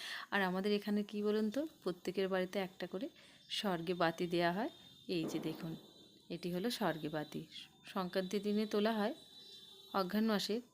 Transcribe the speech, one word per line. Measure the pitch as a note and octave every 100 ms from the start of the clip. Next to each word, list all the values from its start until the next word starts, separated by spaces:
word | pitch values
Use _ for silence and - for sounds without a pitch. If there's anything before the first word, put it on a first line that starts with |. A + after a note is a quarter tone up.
| - - -
আর | G3+
আমাদের | F#3 F#3 G3+
এখানে | G#3 G#3 G#3
কি | G#3 G#3
বলুন | G#3 G#3+ G#3+
তো, | C4+ D#4 -
প্রত্যেকের | F#3+ F3 - F#3 F#3+
বাড়িতে | F#3 F#3 G3+
একটা | F#3 - F3+
করে | F#3+ D4+ - - - -
স্বর্গে | - G#3 F3 E3+
বাতি | F3+ E3 E3 F3+
দেয়া | E3+ F3 F3+
হয়। | C#4+ - - - -
এই | F3+ D#3+
যে | D#3+
দেখুন, | D#3+ D#3+ E3 E3 - - - - -
এটি | E3+ F3+
হলো | F3+ A#3
স্বর্গে | A#3+ F#3 D#3+ D3+
বাতি। | D#3 D3 D#3 D#3+ - - - -
সংক্রান্তির | G3+ F3+ F#3+ F#3 G#3
দিনে | G#3 G#3 G#3+
তোলা | G#3 G#3+ A3
হয় | G#3 D#4+ - - - - - - -
অঘ্রাণ | G3+ F#3 G#3 A3+
মাসে, | G3+ F#3+ A3 -